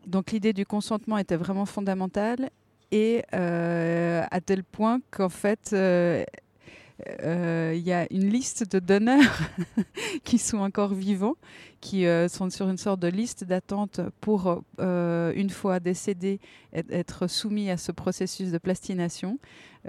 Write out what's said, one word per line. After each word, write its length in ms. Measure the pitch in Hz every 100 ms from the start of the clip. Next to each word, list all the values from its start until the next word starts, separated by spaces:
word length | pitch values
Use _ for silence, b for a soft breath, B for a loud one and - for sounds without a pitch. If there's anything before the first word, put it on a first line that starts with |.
| 185
donc 240 | 190 -
l'idée 220 | 220 220
du 120 | 196 196
consentement 520 | 208 - 214 - 208
était 180 | 185 165
vraiment 300 | 175 196 202
fondamentale 840 | - 196 190 185 202 214 247 262 - _ _ -
et, 320 | 214 220 233 -
euh, 920 | 185 175 170 170 170 165 170 170 170 -
à 80 | 180
tel 240 | - 190
point 380 | 180 - 220 254 -
qu'en 180 | - 185
fait, 420 | - 202 220 -
euh, 500 | 196 190 175 175 139 - - - _ B B B B - -
euh, 520 | 156 175 170 165 160 165
il 60 |
y 120 | 170
a 180 | 175 165
une 180 | 190 196
liste 400 | 240 262 - 214
de 100 | 190
donneurs 600 | 180 202 226 277 262 - 156 - 170 -
<laughs> 480 | - - 440 320 -
qui 120 | 240
sont 200 | - 214
encore 360 | 196 208 202
vivants, 420 | 190 190 190 208 320 B B B B
qui, 260 | - 190 175
euh, 220 | 170 175
sont 220 | - 185
sur 180 | - 190
une 100 | 185
sorte 220 | 208 190
de 80 | 170
liste 380 | 190 240 - 185
d'attente 560 | 185 - 202 202 - 170 -
pour, 440 | 214 208 180 170 - -
euh, 500 | 185 180 170 170 170 190
une 140 | 202
fois 300 | - 196 185
décédés, 600 | 175 185 - 180 190 196 B B B
ê-, 100 | 160 -
être 380 | 175 - - 180
soumis 420 | - 214 208 202
à 80 | 180
ce 160 | -
processus 580 | 170 190 - 185 - 185
de 60 | 170
plastination, 800 | 185 185 - 185 170 - 185 262 B B B B